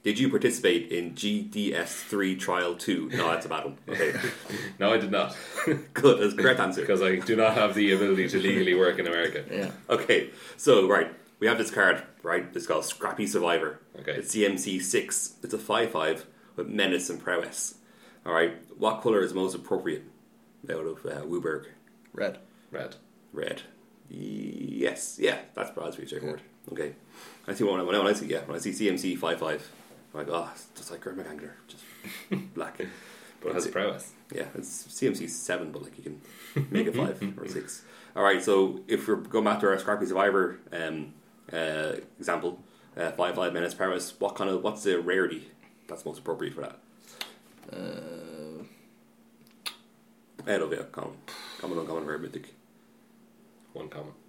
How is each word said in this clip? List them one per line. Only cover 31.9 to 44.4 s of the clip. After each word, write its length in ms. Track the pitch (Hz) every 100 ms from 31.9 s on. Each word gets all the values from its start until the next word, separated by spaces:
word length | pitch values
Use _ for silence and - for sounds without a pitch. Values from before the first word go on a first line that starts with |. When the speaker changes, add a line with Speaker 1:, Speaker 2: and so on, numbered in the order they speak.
| - - - -
Speaker 1:
<laughs> 240 | 196 - 85
black." 220 | 78 - 90 - - - - -
Speaker 2:
But 80 | -
it 40 |
has 120 | 90 87
Speaker 1:
It's, 80 |
Speaker 2:
prowess. 400 | 92 101 95 - - -
Speaker 1:
yeah, 120 | - - -
it's 140 | - - -
C 120 | - 127
M 80 | -
C 120 | 82
seven, 440 | - - 90 80
but, 120 | 73
like, 140 | - -
you 60 |
can 180 | 78 73 - - - 147 135
make 160 | 104 -
it 80 | 123
five 260 | - - 98
Speaker 2:
<laughs> 40 | -
Speaker 1:
or 100 | -
six. 360 | 80 - - - - - -
All 80 |
right, 180 | 101 95
so 380 | 98 98 95 - -
if 200 | 104 -
we're 80 | 101
going 260 | - 110 107
back 140 | 101
to 80 | 104
our 100 | 98
Scrappy 280 | - 104 90
Survivor, 520 | 92 101 95 90 - -
um, 400 | 85 80 80 76 - _ - -
uh, 400 | 82 80 78 78 - - -
example, 400 | 87 85 87 - - - - -
uh, 140 | 82
five 240 | - 90 87
five 180 | 90
menace 200 | 82 85
prowess, 400 | - 92 92 - -
what 160 | 98
kind 140 | -